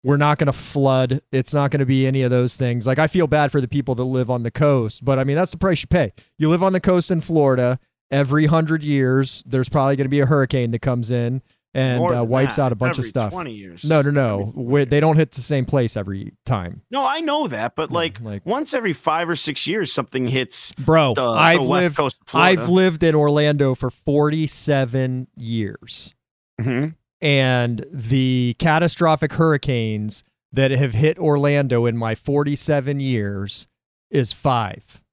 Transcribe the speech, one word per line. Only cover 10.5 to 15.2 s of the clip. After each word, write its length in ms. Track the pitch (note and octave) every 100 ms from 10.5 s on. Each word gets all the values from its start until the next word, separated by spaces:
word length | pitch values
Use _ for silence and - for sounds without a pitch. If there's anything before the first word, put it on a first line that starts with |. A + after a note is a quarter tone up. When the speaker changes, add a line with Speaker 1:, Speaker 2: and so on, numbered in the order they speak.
| C3+ A#2+
Speaker 1:
that 80 | A2+
comes 300 | C3+ B2 A2+
in 300 | A#2+ A#2+ C3 _ _ _
and, 240 | C3 C3 B2
Speaker 2:
More 160 | A#2+
Speaker 1:
uh, 60 | A#2+
Speaker 2:
than 80 | A#2
Speaker 1:
wipes 240 | C3 C3+ -
Speaker 2:
that. 60 |
Speaker 1:
out 100 | C3
a 40 | A2
bunch 220 | B2+ C3
of 20 |
Speaker 2:
Every 80 | A#2
Speaker 1:
stuff. 240 | B2+ G#2+
Speaker 2:
twenty 200 | F3+ D3+
years. 300 | G#2+ F#2+ E2+
Speaker 1:
No, 160 | D3 D#3
no, 100 | C#3
no. 300 | C#3+ B2 G2+ G2+ -
Speaker 2:
Every 60 |
Speaker 1:
We, 220 | A#2+ C#3+
they 160 | C3 C#3+
don't 160 | D#3
hit 160 | D#3